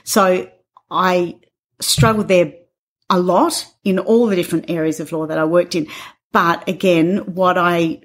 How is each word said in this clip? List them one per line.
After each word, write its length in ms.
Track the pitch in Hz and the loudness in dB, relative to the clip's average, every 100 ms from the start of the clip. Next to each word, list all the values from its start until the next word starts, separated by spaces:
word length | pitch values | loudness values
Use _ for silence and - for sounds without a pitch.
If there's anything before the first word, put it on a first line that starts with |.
So 460 | - 220 190 185 185 _ _ _ - | -4 0 2 2 -4 _ _ _ -8
I 440 | 160 185 180 175 - _ _ _ - | -2 0 0 -2 -8 _ _ _ -8
struggled 480 | - - 226 214 196 | -4 2 2 2 2
there 260 | 180 160 - _ _ _ _ - | 2 2 -4 _ _ _ _ -2
a 100 | 185 | 0
lot 460 | 180 180 330 - - _ | 2 2 2 -2 -8 _
in 160 | 202 185 | -2 -2
all 260 | - 226 233 | 2 2 2
the 80 | 185 | 0
different 340 | 170 160 - | -2 -4 -4
areas 300 | 170 160 156 | -4 -4 -4
of 120 | 151 | -8
law 160 | 160 156 | -8 -6
that 100 | 160 | -2
I 80 | 156 | 0
worked 300 | 170 175 180 | 2 0 -2
in. 120 | 151 - - - _ | -6 -10 -20 -20 _
But 340 | 220 170 170 - | 0 0 -2 -4
again, 520 | 175 190 170 170 202 - 175 | -2 2 2 2 0 -4 -2
what 220 | 180 180 | 0 2
I, 440 | 175 170 165 151 | 0 0 -2 -4